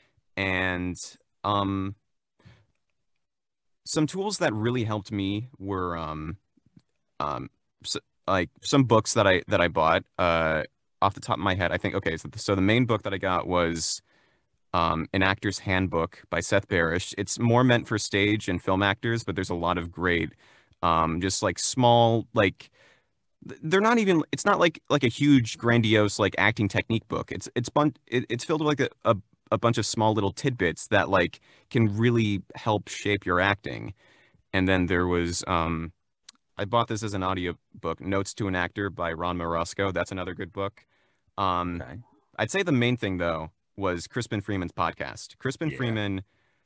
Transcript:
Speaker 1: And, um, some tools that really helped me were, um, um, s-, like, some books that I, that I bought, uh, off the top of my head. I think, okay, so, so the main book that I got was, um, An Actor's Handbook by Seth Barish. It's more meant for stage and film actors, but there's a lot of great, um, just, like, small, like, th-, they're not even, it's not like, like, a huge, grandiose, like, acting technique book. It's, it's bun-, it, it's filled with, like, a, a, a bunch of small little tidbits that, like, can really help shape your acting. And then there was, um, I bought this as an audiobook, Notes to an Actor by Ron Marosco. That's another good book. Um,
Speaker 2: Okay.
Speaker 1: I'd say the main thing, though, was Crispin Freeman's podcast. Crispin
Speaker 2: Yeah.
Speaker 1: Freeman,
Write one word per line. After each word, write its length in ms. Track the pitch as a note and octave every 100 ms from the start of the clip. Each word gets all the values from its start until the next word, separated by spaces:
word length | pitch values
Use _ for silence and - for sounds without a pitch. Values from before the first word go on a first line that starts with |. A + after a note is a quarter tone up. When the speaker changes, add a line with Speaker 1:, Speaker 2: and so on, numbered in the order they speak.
| _ _ _ -
Speaker 1:
And, 600 | F#2+ F#2 F#2 F2+ F2+ E2 - - _ _
um, 520 | G2 G2+ G2 G2 F#2+ - _ _ _ _ - - _ _ _ _ _ _ _ _ _ _ _ _
some 220 | - D#3 D3+
tools 320 | F#3 G#3 F#3+
that 160 | D#3+
really 300 | G#2+ A2+ B2
helped 260 | G#2+ G#2+ G2
me 380 | G#2 G2 G#2 B2 -
were, 380 | F#2+ F#2+ F2+ E2+
um, 400 | D#2 D#2 D#2 G2 _ _ _ _ _ _ _ -
um, 320 | C#2+ B1+ B1+ - _ _
s-, 120 | - - - _ -
like, 200 | F#2 F2+ _
some 220 | - C#3
books 300 | A#2+ A2 -
that 120 | A#2 G2
I, 160 | F2+ -
that 120 | G2+
I 60 | F2
bought, 380 | E2 D#2+ F2 - -
uh, 440 | F2 E2 D#2+ D#2 - _ _ _
off 120 | G2
the 60 | -
top 160 | - G2+
of 60 |
my 140 | F#2+ F#2
head. 160 | E2+
I 60 | -
think, 180 | G2+ F#2+
okay, 200 | E2 D#2+
so, 120 | D2+ -
so 180 | -
the 80 | G2
main 220 | F#2+ A#2
book 180 | A#2+ G#2+
that 100 | G2+
I 60 | F#2+
got 300 | F#2+ F2 -
was, 520 | F2 E2+ E2 - - - _ _ _ _ _ _
um, 360 | F2+ E2+ E2 -
An 120 | G2
Actor's 340 | F#2+ G2 G#2 -
Handbook 640 | G2+ F#2 F#2 E2 E2 - -
by 80 | E2+
Seth 300 | - G2 -
Barish. 440 | F#2 E2 F2+ - -
It's 220 | F#2+ -
more 240 | A#2 A#2
meant 240 | B2+ A#2+ -
for 100 | G#2+
stage 500 | - G2+ G#2 G#2+ G2
and 140 | F2
film 220 | - F#2+
actors, 400 | G2+ G2 A#2 A#2
but 100 | G#2
there's 160 | F2+ F#2
a 40 | F2
lot 220 | E2+ F2+
of 120 | E2+
great, 400 | D#2+ F2+ E2+ E2 - _ _ _ _
um, 360 | F2 E2 E2 E2
just, 220 | F#2+ -
like, 160 | G2+ -
small, 720 | - C3 A#2+ A#2+ A#2 A2+ -
like, 360 | A2+ F#2+ - - _ _ _ _ _ _ _ -
th-, 120 | -
they're 160 | D#3 F#3+
not 180 | A3 A#3
even, 240 | G3 E3 -
it's 140 | -
not 160 | G3+ F3+
like, 200 | F3 - -
like, 120 | C#3+
a 60 | A#2+
huge, 500 | - D3 C3+ A2 -
grandiose, 640 | A#2 A#2+ A2 G#2+ G#2 -
like, 160 | G2 -
acting 300 | G2+ A2+ G2+
technique 400 | F#2+ - A2+ -
book. 240 | - -
It's, 160 | - - B2
it's 120 | B2
bun-, 280 | D3 D3+ - _
it, 200 | B2 -
it's 160 | A#2+
filled 160 | - D#3
with, 80 | D3+
like, 200 | C#3+ - -
a, 60 | A2
a, 60 | G2+ - _ _
a 80 | A2
bunch 180 | A#2 A#2
of 80 |
small 300 | G#2 A2+ A2
little 180 | G#2+ G2
tidbits 540 | - C#3 A#2+ F2 D#2+ -
that, 240 | G2+ D#2+
like, 300 | F#2+ F2 - _ _ _
can 260 | A#2 A2
really 480 | G#2 A#2+ A#2 G#2+ G2 -
help 340 | - A2+ G#2 -
shape 380 | - G#2 G2+ F2+
your 120 | F2
acting. 540 | G2 G2+ - A1+ A1 - _ _ _ _ _
And 120 | F#2+ F#2
then 200 | F#2 F2
there 200 | F2+ F2+
was, 380 | F2 E2+ E2+ -
um, 460 | F2 E2 D#2+ E2+ - _ _ - _ _ -
I 80 |
bought 240 | G2 A#2 A#2
this 140 | G#2+
as 100 | G#2+
an 100 | G2
audiobook, 800 | F#2 F#2 F2 D#2+ _ - E2 E2
Notes 320 | F2+ G2 G2
to 140 | - G2+
an 80 | F#2
Actor 320 | F2 - G2+
by 240 | E2+ E2+
Ron 240 | E2 F2 F2
Marosco. 560 | E2+ E2 E2+ - G2
That's 180 | F2 F2
another 220 | F#2 F2+
good 220 | E2+ F#2+
book. 320 | G2 G2 - _ _ _ _ _ -
Um, 460 | F#2+ F2 F2 E2+
Speaker 2:
Okay. 160 | B1+ E2+ - _ _ -
Speaker 1:
I'd 120 | A2+
say 120 | G3
the 100 | F3
main 240 | B2+ A#2+ B2
thing, 220 | G2+ F2+
though, 320 | E2+ D#2+ D#2+ - _ -
was 300 | F#2+ F2 -
Crispin 340 | B2 A#2 G#2+
Freeman's 320 | G#2 G2 E2+
podcast. 640 | - E2 - C2+ - - -
Crispin 300 | C3 - D#3+
Speaker 2:
Yeah. 80 | C3+
Speaker 1:
Freeman, 460 | A#2+ A2 G2+ F#2+ - _ _ _